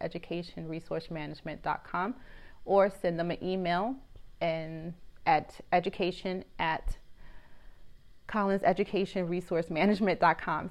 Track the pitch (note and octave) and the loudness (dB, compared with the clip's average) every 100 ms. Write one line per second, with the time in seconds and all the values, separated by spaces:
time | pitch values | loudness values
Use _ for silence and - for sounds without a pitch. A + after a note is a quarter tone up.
0 | E3 E3+ - E3+ E3+ - E3 D#3+ - D#3+ | -6 -6 -6 -6 -6 -10 -8 -8 -4 -6
1 | E3 D#3+ D3 D3+ D#3+ D3+ D#3+ - - F3 | -4 -6 -6 -8 -10 -6 -2 -4 -4 -2
2 | F#3+ C4 - - - - - G3 G3 G3 | -2 -4 -12 -16 -16 -12 2 6 6 4
3 | F3 E3 E3+ - F3+ F#3 F3 F3 G#3+ C4+ | -2 0 -2 -2 -2 0 2 2 0 -4
4 | - - - - E3+ D#3+ D#3+ D#3+ E3 E3+ | -10 -16 -16 -4 -2 0 -4 -8 -8 -10
5 | - - - D#3 D3 - - F3+ F3 - | -14 -2 4 4 2 -8 2 2 2 0
6 | F3+ - G3 F#3 - - E3 D#3+ - - | -2 -2 -4 -4 -6 -4 -2 0 -2 -4
7 | - - - - - - - - - - | -8 -16 -14 -14 -16 -16 -16 -16 -16 -18
8 | - - - A3 G3 G3 F#3 F#3+ G3+ G#3 | -20 -18 -4 0 4 4 6 4 2 0
9 | G3 G3 E3+ F3 F3+ E3+ E3+ D#3 F#3+ G3+ | 0 0 -2 -2 0 0 0 4 4 6
10 | G3+ D#3+ E3+ E3 - D#3 F3 | 4 6 6 4 0 -2 -2